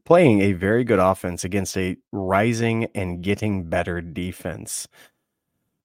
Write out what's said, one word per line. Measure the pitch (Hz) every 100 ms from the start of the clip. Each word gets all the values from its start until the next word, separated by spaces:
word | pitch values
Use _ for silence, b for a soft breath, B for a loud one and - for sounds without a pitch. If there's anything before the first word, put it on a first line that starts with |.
| -
playing | 170 151 104
a | 101
very | 90 95 120
good | 117 98
offense | 92 95 90 87
against | 90 98 92 95
a | 92 - _
rising | 104 92 95 117 113 117 113 113
and | 101 92 87
getting | 90 101 107 95 82
better | 90 90 87
defense. | 85 76 90 - 90 55 - - - b b b b _ _ _ _ _